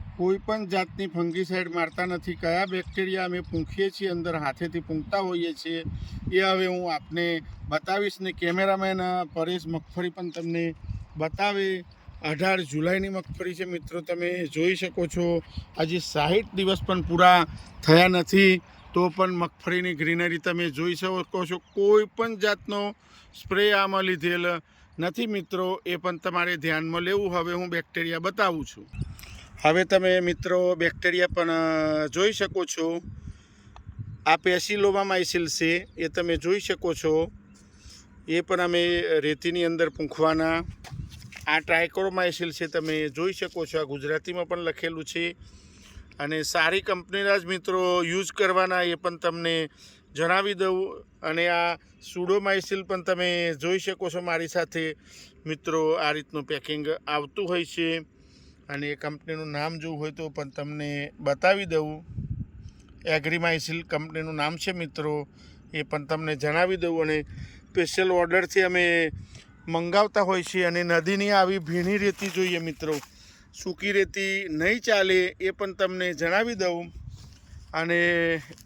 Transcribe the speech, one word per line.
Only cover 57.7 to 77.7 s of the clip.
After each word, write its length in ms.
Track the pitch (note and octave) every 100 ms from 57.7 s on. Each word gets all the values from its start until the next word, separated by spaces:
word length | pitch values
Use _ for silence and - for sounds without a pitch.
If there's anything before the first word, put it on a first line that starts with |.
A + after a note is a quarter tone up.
| - E3 E3 D#3 _ - - - - -
અને 220 | C#3+ D3
એ 40 | D3
કંપનીનું 560 | D3+ D3 D#3+ D#3 D#3
નામ 280 | D3 D#3 E3
જોવું 200 | D#3 D3+
હોય 120 | D#3
તો 180 | D3+ D#3
પણ 200 | D3 C#3
તમને 640 | C#3 D3 D3+ D3 C#3+ C#3+ -
બતાવી 460 | C#3+ C#3 F#3 G3 F#3
દઉં. 400 | D#3+ D3+ D#3 E3 - - - - - - - - - -
એગ્રીમાઇસિલ 800 | D#3 D3+ E3+ E3+ D#3+ D3+ E3
કંપનીનું 520 | E3+ D3+ D#3 D#3+ D#3+ D3+
નામ 200 | D3 E3
છે 160 | -
મિત્રો, 560 | F3+ D#3+ - D3+ D3+ C#3+ - - - -
એ 100 | D#3
પણ 220 | D3 D3+ C#3
તમને 300 | D#3 D#3 D3
જણાવી 420 | D3 D#3+ F#3 F#3
દઉં. 240 | E3+ E3
અને 240 | D#3 D#3 C#3+ - - - -
સ્પેશિયલ 420 | F#3 E3 - F#3
ઓર્ડરથી 500 | F3+ E3+ F3+ F3 G3
અમે 500 | F#3 F3+ F3 E3+ D#3+ - - - - - -
મંગાવતા 540 | E3 E3+ G3 G#3 G#3+
હોય 220 | F#3 F#3
છે. 220 | E3+ F#3 F3
અને 180 | E3+
નદીની 460 | F3 E3+ D#3+ G3 G3+
આવી 300 | G3+ F#3 G3
ભીની 380 | D#3 F3 F3 G#3
રેતી 320 | G3+ - G3
જોઈએ 300 | F3 F#3 F3
મિત્રો, 400 | E3 C#3+ D#3 D3 - - - - - -
સૂકી 280 | F#3+ F3 G3+
રેતી 560 | G3 F#3+ G3 G3 G3 F#3+
નહીં 300 | D3+ F3 A#3
ચાલે, 560 | A3+ G3+ F#3+ F#3 F3+ -
એ 100 | F#3+
પણ 220 | F#3 G3
તમને 400 | F3+ F#3 F#3 F3+
જણાવી 420 | D3+ E3+ F#3+ A#3 G#3+
દઉં. 360 | F3+ E3+ E3+ - - - - - - - -